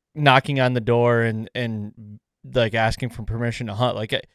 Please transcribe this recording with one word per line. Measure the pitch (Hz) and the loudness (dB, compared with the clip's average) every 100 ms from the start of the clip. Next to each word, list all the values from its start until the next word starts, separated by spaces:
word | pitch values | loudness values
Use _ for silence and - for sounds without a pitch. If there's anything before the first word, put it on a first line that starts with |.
| _ | _
knocking | 151 147 131 - 139 | 0 6 6 4 0
on | 127 | 2
the | 123 | 0
door | 110 120 120 117 | 2 2 4 2
and, | 113 110 110 | 2 -2 -6
and, | - 117 110 104 - 104 104 _ _ 135 | -6 -6 -6 -8 -14 -20 -20 _ _ -4
like, | 127 113 | 0 0
asking | 113 110 110 123 | 2 0 0 -6
for | - | -8
permission | 107 113 120 113 117 | -6 -4 -4 -4 -6
to | |
hunt. | 101 123 101 | -2 -2 -2
Like, | 110 | -4
I, | 131 - | -6 -8